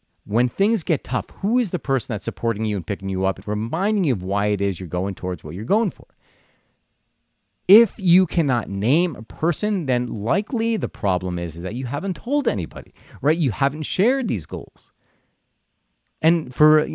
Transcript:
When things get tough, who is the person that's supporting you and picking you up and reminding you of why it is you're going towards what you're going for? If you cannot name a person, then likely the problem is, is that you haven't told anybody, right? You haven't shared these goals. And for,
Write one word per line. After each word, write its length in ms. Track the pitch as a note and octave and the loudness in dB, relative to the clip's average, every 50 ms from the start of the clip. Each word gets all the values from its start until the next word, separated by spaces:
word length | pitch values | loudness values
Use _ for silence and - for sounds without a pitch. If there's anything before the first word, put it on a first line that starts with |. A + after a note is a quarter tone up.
| _ _ _ _ _ | _ _ _ _ _
When 240 | - G2+ A#2 B2 B2 | -2 0 0 0 0
things 340 | - - G3 G#3+ A#3 G3 - | 0 0 0 2 2 0 0
get 200 | - E3 - - | 0 -2 -2 -2
tough, 260 | - C3+ - - - - - | -2 -4 -4 -4 -6 -8 -4
who 180 | - G#3 A#3 B3+ | -2 0 0 0
is 100 | A#3+ F3 | 0 0
the 100 | - E3+ | -4 -6
person 340 | - - C3+ B2+ - - A#2 | -2 -2 -2 -2 0 -2 -6
that's 120 | G2 - | -4 -4
supporting 400 | - - - - A#2 A2 G#2 A2 | -6 -6 -2 -2 -2 0 0 0
you 100 | G#2+ G#2 | -2 -2
and 100 | G2 E2 | -2 -2
picking 240 | - G2+ F2 F#2+ G2 | -4 -6 -4 -4 -4
you 160 | F#2+ F#2 F#2+ | -2 0 0
up 120 | F#2+ F#2+ - | 0 0 -2
and 100 | - G#2 | -4 -4
reminding 580 | G#2+ G#2 A2 A#2 D3 E3+ F#3+ G#3+ A3 G#3 F#3 | -2 -2 -2 -2 -2 -2 0 0 0 2 2
you 80 | D3+ B2 | 2 0
of 100 | F#2+ F2+ | 0 -2
why 240 | F#2 G2 G2+ G2+ G#2+ | -2 0 0 0 0
it 120 | G#2 F#2 | 0 0
is 200 | G2+ G2+ F#2 - | 0 0 -2 -2
you're 100 | F#2+ D#2+ | -6 -4
going 240 | F2+ F2+ F#2 G2+ F#2+ | -2 -2 -2 -2 -4
towards 300 | - - F#2 F2+ E2 - | -4 -4 -6 -6 -6 -6
what 100 | D#2 E2 | -8 -8
you're 120 | F#2 A2 | -6 -2
going 260 | C3 F#3+ A3 A#3 F#3+ | 0 0 0 0 -2
for? 160 | - - - - _ _ _ _ _ _ _ _ _ _ _ _ _ _ _ _ _ _ _ _ _ _ _ _ _ _ _ _ _ _ _ - | -4 -6 -14 -20 _ _ _ _ _ _ _ _ _ _ _ _ _ _ _ _ _ _ _ _ _ _ _ _ _ _ _ _ _ _ _ 6
If 260 | F#3+ A3+ A#3 - - - | 8 8 8 6 2 0
you 280 | F#3+ F3+ E3+ F#3 F#3+ | 4 6 6 6 6
cannot 440 | - - E3+ D#3 C#3 B2+ A#2+ - - | 4 2 0 2 2 0 0 -2 -4
name 460 | G2 G2 G2+ A#2 C#3+ E3 F3+ F3 D3+ | -4 -2 2 2 4 4 2 0 -2
a 80 | - G#2+ | -8 -12
person, 640 | - - - - E3+ E3 - - G#3+ G#3 F#3+ D#3+ | -14 -6 -2 0 0 0 0 -2 -2 -2 -2 0
then 220 | C3 B2+ B2 B2 B2 | 0 0 0 0 -2
likely 680 | A#2+ G#2+ G2+ A2+ C#3 F#3+ G#3+ - - A3 A3+ A3+ A#3 | -4 -4 -2 0 0 0 -2 -2 -4 -2 0 0 0
the 140 | G3+ C3 - | -2 -2 -4
problem 500 | - - - G2+ F#2 F2+ F2 F2+ F2+ F2 | -6 -4 0 0 0 0 0 -2 -2 -2
is, 160 | F2 E2+ D2+ | -4 -4 -6
is 60 | E2+ | -6
that 140 | F2 F2+ G#2 | -6 -6 -4
you 100 | B2+ C3 | -4 -4
haven't 320 | A#2 C3+ C#3+ E3+ G3 F3+ - | -4 -4 -4 -4 -4 -6 -6
told 300 | - A#3 C#4+ D4 C4 - | -4 -2 -2 0 0 0
anybody, 460 | C3+ G2+ E2+ - - - - - - _ - - - - | -2 -2 -4 -6 -8 -12 -16 -16 -20 _ -20 -20 -12 -2
right? 160 | - C#3+ E3 F3 | 0 0 2 2
You 140 | E3 B2+ | 2 0
haven't 320 | G2 - C#3 C#3 C3+ D#3 D3 | 0 0 0 0 0 -2 -6
shared 440 | - - - F#3+ A#3+ C4+ C4+ C4 G3+ | -4 -2 0 2 2 2 0 -2 -2
these 180 | B2 F#2 D2+ | -4 -4 -4
goals. 460 | - F2+ D#2+ - - - _ _ _ _ _ _ _ _ _ _ _ _ _ _ _ _ _ _ _ _ _ _ _ _ _ _ _ _ _ | -6 -8 -10 -10 -12 -18 _ _ _ _ _ _ _ _ _ _ _ _ _ _ _ _ _ _ _ _ _ _ _ _ _ _ _ _ _
And 320 | - D#3+ F3 E3+ - - B2+ | 2 2 2 2 0 -4 0
for, 320 | - D3+ D3+ D#3 D#3 C#3 C3 D#3 | 4 6 6 6 4 2 0 -4